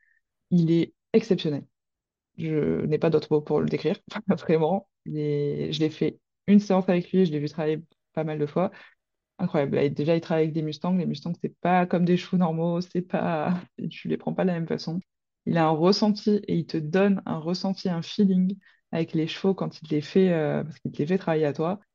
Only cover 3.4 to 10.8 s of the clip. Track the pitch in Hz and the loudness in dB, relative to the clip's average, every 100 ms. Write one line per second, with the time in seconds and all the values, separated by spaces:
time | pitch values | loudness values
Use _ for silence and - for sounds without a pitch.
3.4 | 147 156 156 151 151 196 - 208 202 180 | 0 0 0 -2 -2 -4 -8 -6 -2 -2
4.4 | - 160 156 196 - _ - 151 151 147 | 0 0 2 -2 -6 _ -10 -6 -2 -2
5.4 | 143 147 156 151 156 156 156 - _ _ | -2 -4 -4 -2 -2 0 -2 -4 _ _
6.4 | - 202 202 190 190 175 175 185 185 147 | 4 6 6 2 2 0 2 2 2 2
7.4 | 147 160 156 156 165 _ _ - 160 156 | -4 -4 -2 -2 -6 _ _ -6 -4 -2
8.4 | 147 170 185 - - _ _ _ _ - | -2 0 -2 -4 -20 _ _ _ _ -6
9.4 | 180 160 139 139 143 127 147 165 165 160 | -2 0 0 2 0 0 0 0 0 0
10.4 | 160 156 156 151 | 0 0 -4 -4